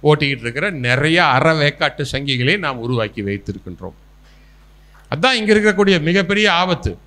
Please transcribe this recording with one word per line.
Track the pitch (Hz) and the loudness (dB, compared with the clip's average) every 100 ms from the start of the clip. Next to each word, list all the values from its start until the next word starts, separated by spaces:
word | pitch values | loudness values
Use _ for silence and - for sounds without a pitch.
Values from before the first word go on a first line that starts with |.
ஓட்டிக்கிட்டு | 147 151 143 131 | 4 2 0 -4
இருக்கிற | 117 123 196 | -6 -4 -6
நிறைய | 160 123 131 151 170 | -4 -2 0 2 2
அறவேக்காட்டு | 160 127 151 160 147 143 151 - 139 | 4 4 4 2 0 0 -4 -4 -6
சங்கிகளை | 135 139 127 123 202 | -4 -4 -2 0 0
நாம் | 160 127 | -2 -6
உருவாக்கி | 117 123 110 110 | -4 -2 -2 -4
வைத்திருக்கின்றோம். | 98 101 - 98 - 87 92 - - - - - - - - - - - - 143 | -6 -6 -8 -12 -12 -14 -16 -18 -20 -20 -20 -20 -20 -20 -20 -20 -20 -20 -8 -2
அதான் | 240 | 0
இங்க | 240 214 | 0 2
இருக்கக்கூடிய | 214 214 196 196 180 | 4 4 2 2 2
மிகப்பெரிய | 151 185 180 202 214 | 2 0 0 0 2
ஆபத்து. | 170 185 175 110 87 | 2 0 -2 -4 -8